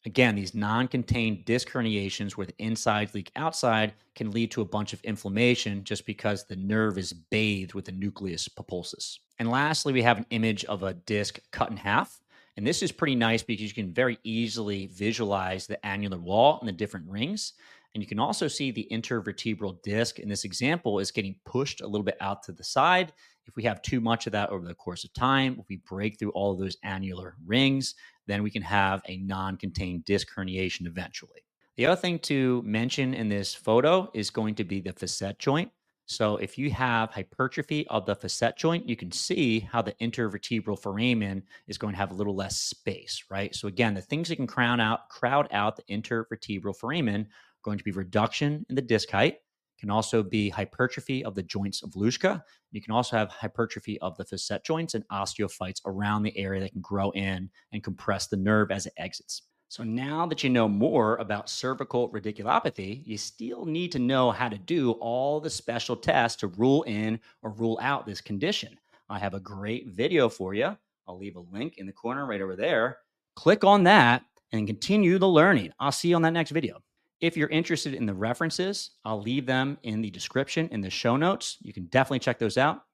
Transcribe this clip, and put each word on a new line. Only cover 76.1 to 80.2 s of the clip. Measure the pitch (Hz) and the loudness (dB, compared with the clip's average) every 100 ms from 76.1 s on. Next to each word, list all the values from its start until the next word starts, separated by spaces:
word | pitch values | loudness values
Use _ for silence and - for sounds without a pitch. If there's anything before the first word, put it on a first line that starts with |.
| 170 | 4
on | |
that | 165 | 4
next | 170 160 | 2 0
video. | 151 143 202 _ _ _ _ | -2 -2 -8 _ _ _ _
If | 165 160 | -2 0
you're | 147 | 0
interested | 156 170 160 143 135 | 2 0 -2 -2 -2
in | 107 | -2
the | |
references, | 95 110 123 165 - 185 202 - _ | -2 -2 0 -2 0 -2 -2 -8 _
I'll | 110 110 | -6 -4
leave | 104 131 131 | -2 -2 2
them | 131 135 147 | 2 2 -4
in | 120 107 | -4 -4
the | 110 | -4
description, | 98 | -6